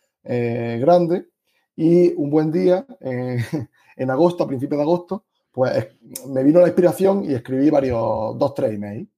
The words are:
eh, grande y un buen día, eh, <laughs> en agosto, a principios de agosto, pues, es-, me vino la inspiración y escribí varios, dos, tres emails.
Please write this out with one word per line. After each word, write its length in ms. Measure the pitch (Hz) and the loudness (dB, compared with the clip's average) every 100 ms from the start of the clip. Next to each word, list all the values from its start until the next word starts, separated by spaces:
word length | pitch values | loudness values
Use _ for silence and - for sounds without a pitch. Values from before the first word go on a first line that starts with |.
| _ _ | _ _
eh, 540 | - 123 120 117 120 117 | -6 -4 -2 -4 -6 -2
grande 460 | 143 180 170 180 - _ _ _ _ - | 2 4 2 -2 -6 _ _ _ _ -2
y 380 | 165 170 175 - | 4 4 4 2
un 140 | 143 | 0
buen 200 | 156 156 | 0 0
día, 340 | 165 185 185 277 240 | 0 2 0 -2 -12
eh, 360 | 131 123 127 123 | -8 -6 -4 -4
<laughs> 580 | 117 156 120 _ _ - | -4 -8 -10 _ _ -8
en 140 | 131 | -4
agosto, 340 | 131 175 175 | 2 2 2
a 40 | 147 | -4
principios 300 | 131 139 147 | -4 -4 -2
de 40 | |
agosto, 420 | 147 175 - 190 _ _ _ | 0 -2 -4 -12 _ _ _
pues, 200 | - 127 127 | -2 -2 -2
es-, 500 | - _ - - 135 | -6 _ -20 -18 -8
me 160 | 131 | 0
vino 160 | 139 170 | 4 6
la 80 | 175 | 4
inspiración 560 | 175 175 - 190 196 160 | 4 2 2 0 0 -2
y 80 | 127 | -4
escribí 340 | - 131 147 | -4 0 2
varios, 680 | 147 131 117 113 110 110 123 | 2 0 -2 -2 -4 -4 -2
dos, 140 | 143 - | -4 -2
tres 180 | 131 | -4
emails. 340 | 104 101 110 196 | -4 -8 -10 -14